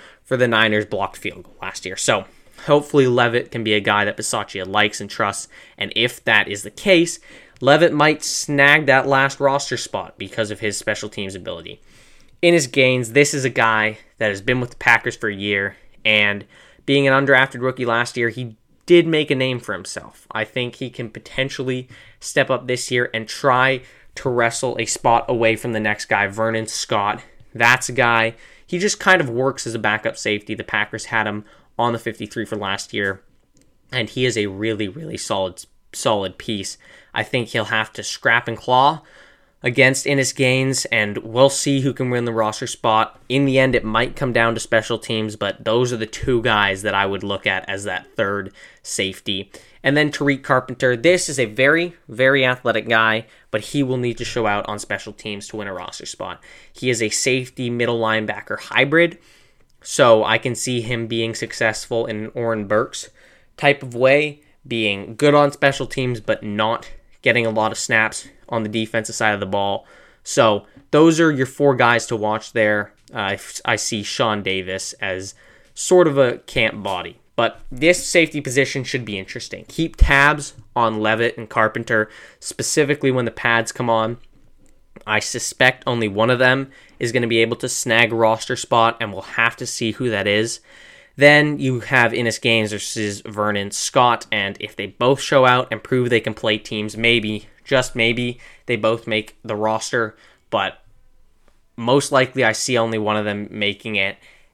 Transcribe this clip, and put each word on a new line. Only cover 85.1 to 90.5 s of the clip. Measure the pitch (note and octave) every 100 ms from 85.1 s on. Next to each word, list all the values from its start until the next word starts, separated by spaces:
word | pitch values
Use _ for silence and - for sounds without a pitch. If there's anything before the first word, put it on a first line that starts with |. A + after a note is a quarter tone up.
| G#2+
suspect | - A#2+ - - B2+ - C3
only | A#2+ G#2+
one | G2+ A#2
of | B2
them | B2+ C3 C3+ - - -
is | A#2+
gonna | B2 A#2
be | A2+
able | A2+ A#2
to | B2+
snag | - B2+ A2+ A2+
a | A2+
roster | A2 A2 - B2+
spot, | - A#2+ A2+ -
and | G#2+
we'll | F#2+
have | - - A#2 -
to | B2
see | - A2+
who | - B2+
that | G#2 G2+
is. | G#2 A2+